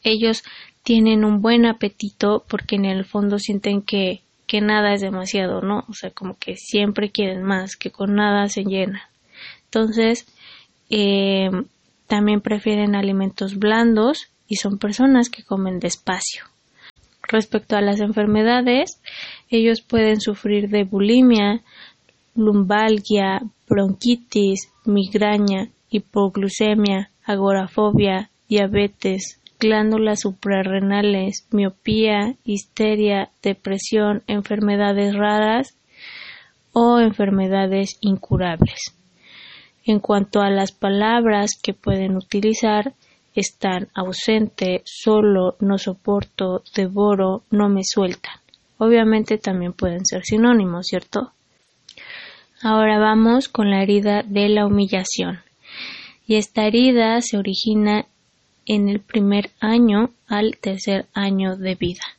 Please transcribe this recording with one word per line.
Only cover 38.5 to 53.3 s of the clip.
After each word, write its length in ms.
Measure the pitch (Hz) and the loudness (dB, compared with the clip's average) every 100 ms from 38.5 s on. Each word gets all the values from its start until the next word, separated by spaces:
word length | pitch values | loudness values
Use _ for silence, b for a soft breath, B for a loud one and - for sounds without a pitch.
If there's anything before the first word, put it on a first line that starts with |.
| 165 - - - _ _ B B B B B B B - | 2 0 0 -14 _ _ B B B B B B B -2
En 140 | 208 | -2
cuanto 420 | - 202 196 208 | 2 -2 0 0
a 80 | 202 | 2
las 220 | 196 196 | 0 -2
palabras 880 | _ 202 196 214 240 226 208 208 - | _ -2 0 0 2 2 0 -2 -4
que 120 | - | -8
pueden 420 | 190 - 196 190 190 | -6 -4 -2 0 -4
utilizar, 800 | - 202 214 220 226 208 214 - b b b - | -4 -2 0 0 0 0 -2 -8 b b b -6
están 540 | 190 _ 196 185 - | -6 _ -4 -4 -6
ausente, 880 | - 185 185 - 220 214 - 185 180 - | -8 -8 -6 0 0 0 -2 -4 -4 -6
solo, 680 | - - 214 214 190 180 - | -6 2 4 4 4 2 0
no 180 | 196 196 | -2 0
soporto, 840 | - 185 - 202 202 - 190 185 - - | -4 -8 -2 -2 -4 -6 -6 -6 -6 -4
devoro, 680 | 185 196 208 202 190 190 _ | -4 0 2 2 0 -2 _
no 180 | 208 208 | 0 2
me 120 | 196 | 0
sueltan. 520 | 190 - 185 180 - - _ _ _ _ | 0 -2 -2 -4 -14 -20 _ _ _ _
Obviamente 600 | 226 233 220 220 220 214 | 4 4 4 2 0 -2
también 360 | - 185 175 | -2 -4 -6
pueden 320 | 180 185 170 185 | -4 -4 -4 -4
ser 180 | 185 | -6
sinónimos, 640 | - 214 233 240 190 175 180 | -2 2 4 4 2 -4 -4
¿cierto? 460 | 185 - 208 254 _ _ _ _ _ - B B B B B B _ | -6 -4 -8 -8 _ _ _ _ _ -20 B B B B B B _
Ahora 360 | 226 220 220 214 | 0 2 4 4
vamos 520 | 214 220 226 | 4 4 4